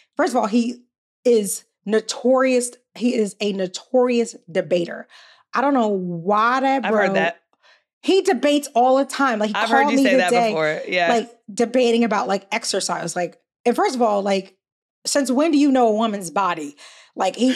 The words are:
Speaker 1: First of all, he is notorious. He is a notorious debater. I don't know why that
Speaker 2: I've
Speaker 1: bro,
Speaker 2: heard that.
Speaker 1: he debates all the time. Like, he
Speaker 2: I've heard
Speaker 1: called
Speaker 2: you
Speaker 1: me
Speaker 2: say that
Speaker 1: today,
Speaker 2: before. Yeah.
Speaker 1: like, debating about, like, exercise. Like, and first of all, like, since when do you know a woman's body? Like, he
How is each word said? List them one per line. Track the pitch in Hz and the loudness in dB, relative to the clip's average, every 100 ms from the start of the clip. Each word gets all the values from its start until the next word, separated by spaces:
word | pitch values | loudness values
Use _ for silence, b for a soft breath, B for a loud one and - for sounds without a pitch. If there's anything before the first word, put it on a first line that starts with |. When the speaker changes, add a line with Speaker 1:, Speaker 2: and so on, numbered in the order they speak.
| B - | B -4
Speaker 1:
First | 302 | -2
of | 240 | 0
all, | 214 | 0
he | 240 233 - _ _ _ _ | 0 -2 -6 _ _ _ _
is | 254 233 196 - - _ 196 | 2 2 0 -8 -12 _ -4
notorious. | 220 220 - 240 262 262 254 240 - _ - | -2 -2 -4 2 2 4 2 -2 -10 _ -4
He | 240 | -2
is | 240 202 - | 0 -2 -4
a | 208 | -4
notorious | 196 180 - - 254 247 240 233 - - | -4 -6 -8 -2 0 2 0 -2 -8 -6
debater. | 170 160 180 170 - - B B B _ | -6 -2 -2 -2 -8 -16 B B B _
I | - | -4
don't | 277 277 | 0 2
know | 214 | 0
why | 196 180 170 175 208 233 262 | -2 -4 -6 -2 0 2 2
that | 262 269 | 0 0
Speaker 2:
I've | 208 | 0
Speaker 1:
bro, | 214 196 | 0 0
Speaker 2:
heard | 185 | 0
that. | 165 - _ _ b b b _ | -2 -4 _ _ b b b _
Speaker 1:
he | - 381 | 0 2
debates | 370 247 294 294 285 233 | 2 0 2 0 0 2
all | 254 262 | 4 2
the | 277 | 0
time. | - 277 220 | 0 -2 0
Like, | 214 | -2
he | 208 | -2
Speaker 2:
I've | 220 | 0
heard | 254 | 2
Speaker 1:
called | 285 | 2
Speaker 2:
you | 277 | 2
Speaker 1:
me | |
Speaker 2:
say | 262 220 | 4 4
that | - | 2
Speaker 1:
today, | 240 233 | 2 2
Speaker 2:
before. | 160 156 156 - | 0 -2 -2 -4
Yeah. | 180 170 | 0 2
Speaker 1:
like, | 233 240 - - | 0 -2 -12 -18
debating | 196 226 254 240 233 | -4 -2 2 2 2
about, | 233 214 220 | 0 0 -2
like, | 196 - | -4 -4
exercise. | 220 - 196 185 165 170 180 | -8 -4 -4 -4 -6 -6 -6
Like, | 175 - _ _ 240 | -6 -8 _ _ -2
and | 233 | 0
first | 403 262 | -2 0
of | |
all, | 233 202 | 0 0
like, | 196 196 185 _ _ _ _ _ - | 0 -2 -4 _ _ _ _ _ -4
since | 285 262 | -2 0
when | 254 330 | 0 2
do | 294 | 4
you | 294 | 4
know | 262 233 | 4 2
a | |
woman's | 214 226 202 170 | 2 -2 -4 -6
body? | 196 185 170 147 - B B B - | -4 -2 -4 -8 -14 B B B -4
Like, | 190 190 | -4 0
he | 254 | 0